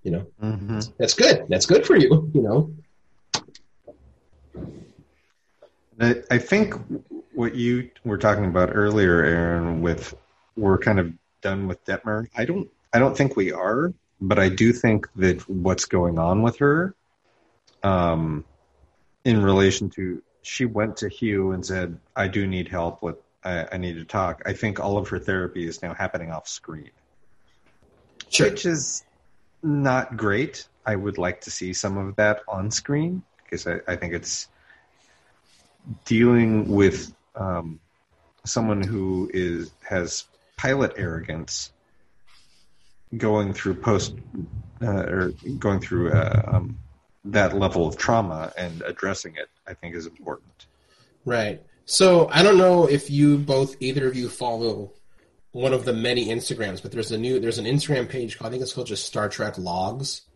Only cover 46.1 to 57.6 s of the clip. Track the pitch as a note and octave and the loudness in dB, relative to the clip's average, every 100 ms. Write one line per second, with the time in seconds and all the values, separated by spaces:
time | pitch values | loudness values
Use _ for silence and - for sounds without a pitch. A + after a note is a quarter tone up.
46.1 | G#2 - - - - - - - - _ | 2 4 0 2 -2 -2 -12 -18 -20 _
47.1 | _ G2+ G#2 F#2+ F#2 F#2+ F#2 E2 - - | _ -2 2 2 2 0 0 -2 -2 0
48.1 | A#2 G2 D#2 D#2+ - F2+ E2 E2 E2+ G2 | 2 0 -6 -10 -8 -10 -8 -10 -6 -6
49.1 | F#2+ F2 D#2 D2+ _ - F#2 E2+ E2 E2 | -6 -10 -14 -14 _ -20 -16 -12 -12 -14
50.1 | E2 E2 D2 _ _ _ _ _ _ _ | -14 -14 -14 _ _ _ _ _ _ _
51.1 | _ - A#2 G#2 F2 _ _ - - F#3+ | _ -4 -2 -2 -6 _ _ -6 4 6
52.1 | F3 D#3+ E3 F#3+ F#3+ F#3 F3+ D#3 C#3+ - | 6 6 6 6 8 8 6 4 2 0
53.1 | C#3+ D3 C#3+ C#3+ C3+ C3+ - C3 C#3 C3 | 4 4 4 2 0 0 -4 -4 0 0
54.1 | B2+ A#2+ - B2 A2+ A#2 G2+ G2 - - | -2 -6 -6 -6 -2 -2 -4 -10 -18 -20
55.1 | - _ _ _ B2 C3 C3 A#2 A2+ A#2 | -20 _ _ _ -4 0 0 0 -2 0
56.1 | A#2+ A2 A#2 - A2+ G#2 F#2 - A#2 G#2+ | -2 -2 -4 -4 -6 -6 -6 -10 -8 -6
57.1 | A2 A#2+ C3 A2+ C3+ | -4 -2 -2 -2 -4